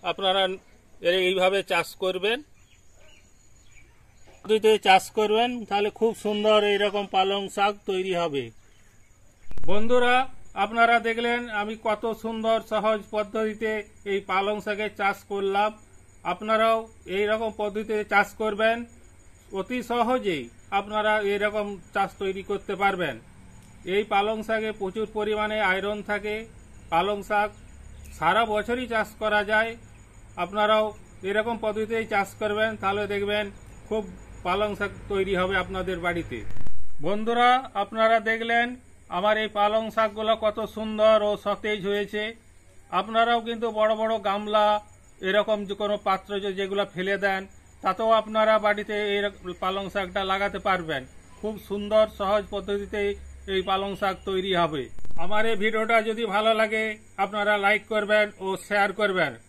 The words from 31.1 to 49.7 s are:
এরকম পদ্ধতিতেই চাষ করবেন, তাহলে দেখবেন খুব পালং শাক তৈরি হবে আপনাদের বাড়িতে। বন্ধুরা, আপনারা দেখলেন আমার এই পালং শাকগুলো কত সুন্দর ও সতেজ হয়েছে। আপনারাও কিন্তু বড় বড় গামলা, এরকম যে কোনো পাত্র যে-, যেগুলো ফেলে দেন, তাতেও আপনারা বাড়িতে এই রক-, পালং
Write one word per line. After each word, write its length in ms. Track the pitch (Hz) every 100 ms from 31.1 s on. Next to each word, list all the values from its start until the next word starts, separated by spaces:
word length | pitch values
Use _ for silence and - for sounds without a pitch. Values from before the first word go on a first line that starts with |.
| -
এরকম 360 | 190 208 220 226
পদ্ধতিতেই 480 | 220 208 214 226 226
চাষ 220 | 208 196 -
করবেন, 380 | 214 208 220 214
তাহলে 300 | 190 202 202
দেখবেন 440 | 202 202 208 208 - - - -
খুব 220 | 220 196 - - -
পালং 340 | 180 190 208 202
শাক 140 | 202 - -
তৈরি 260 | 202 190
হবে 220 | 185 185 190
আপনাদের 420 | 180 190 180 180
বাড়িতে। 460 | 175 170 156 117 - - - - - -
বন্ধুরা, 680 | 151 208 220 233 247 254 254
আপনারা 460 | 202 202 220 220 226
দেখলেন 560 | 214 226 226 233 240 247 - - -
আমার 300 | 175 208 214
এই 100 | 214
পালং 420 | 208 208 220 220
শাকগুলো 460 | 226 220 208 220 220
কত 220 | 220 214 214
সুন্দর 480 | - 214 214 214 220
ও 140 | 208 208
সতেজ 420 | - 202 220 214 190
হয়েছে। 480 | 202 202 214 214 226 - - - - -
আপনারাও 500 | 175 202 226 233 240
কিন্তু 300 | 226 233 233
বড় 240 | 214 214
বড় 240 | 220 220 226
গামলা, 560 | 202 202 208 214 208 214 - - - -
এরকম 460 | 190 202 208 214 196
যে 80 |
কোনো 220 | 202 208 208
পাত্র 440 | 208 190 - 202
যে-, 120 | 202
যেগুলো 320 | 190 196 196 196
ফেলে 240 | 165 185 196
দেন, 280 | 196 190 190 - - -
তাতেও 280 | - 185 220
আপনারা 480 | 226 220 220 220 220
বাড়িতে 360 | 208 208 208 208 208
এই 60 | 202
রক-, 320 | 202 196 180 175
পালং 300 | 185